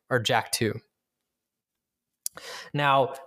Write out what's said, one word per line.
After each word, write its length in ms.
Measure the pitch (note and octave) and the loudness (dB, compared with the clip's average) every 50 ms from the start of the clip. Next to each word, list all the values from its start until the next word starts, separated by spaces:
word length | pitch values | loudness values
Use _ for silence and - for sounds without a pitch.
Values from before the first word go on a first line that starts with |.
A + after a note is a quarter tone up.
| _ - | _ -2
or 80 | C3 B2+ | -2 0
Jak 320 | A2 - C3 A2+ - - | 2 2 2 0 0 -2
two. 300 | - - A#2+ G#2+ - - - _ _ _ _ _ _ _ _ _ _ _ _ _ _ _ _ _ _ _ _ _ _ _ _ _ _ _ _ - - - - - - - - - - | -2 -2 -2 -2 -2 -4 -10 _ _ _ _ _ _ _ _ _ _ _ _ _ _ _ _ _ _ _ _ _ _ _ _ _ _ _ _ -16 -16 -16 -16 -16 -16 -16 -14 -8 -2
Now, 420 | C#3+ D3 C#3+ C3+ C#3 C3 A#2 - - - | 0 4 4 6 6 4 2 0 -6 -12